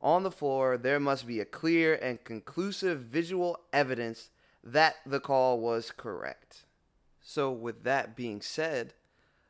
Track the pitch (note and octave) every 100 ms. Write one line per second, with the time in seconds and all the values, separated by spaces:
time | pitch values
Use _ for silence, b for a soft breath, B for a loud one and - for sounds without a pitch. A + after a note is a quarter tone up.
0 | C3+ F3 F#3+ - D3 C3+ C3 B2+ B2 C#3+
1 | C#3 C3+ A#2+ A2+ G2+ - D#3+ E3 D#3+ D#3
2 | B2+ A#2 - A2 - - G3 F#3+ F#3+ D3+
3 | A#2 C#3+ E3+ F#3 F3 E3 _ C#3 C3+ A#2+
4 | A#2 A2+ - b b b - C3+ D#3 -
5 | - C3+ - C3+ C3 A#2+ A#2 A#2 A#2 -
6 | A#2 F#2 C2+ - _ - _ _ _ _
7 | _ _ - - C3+ B2 A#2 G#2 B2 C3+
8 | A2 A2+ A#2+ G#2 - - D#3+ C3+ A#2+ -
9 | _ _ _ _